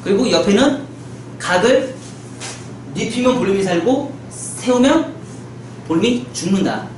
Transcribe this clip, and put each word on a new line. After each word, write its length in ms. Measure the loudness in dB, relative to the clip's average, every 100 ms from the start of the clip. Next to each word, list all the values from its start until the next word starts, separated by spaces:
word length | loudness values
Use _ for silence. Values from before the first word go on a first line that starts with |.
그리고 260 | 2 2 4
옆에는 540 | 4 4 6 6 2 -6 -14 -14 -16 -14 -10
각을 580 | 0 2 6 4 2 -8 -14 -16 -16 -12 -12 -12 -14 -14 -10 -6
눕히면 420 | -4 2 2 4
볼륨이 240 | 2 2
살고 500 | 2 2 2 2 0 -10 -14
세우면 840 | -12 -12 -6 2 4 6 4 2 -8 -14 -14 -16 -16 -16 -16 -2
볼륨이 380 | 2 2 0 -4
죽는다. 540 | -6 0 0 0 -2 -8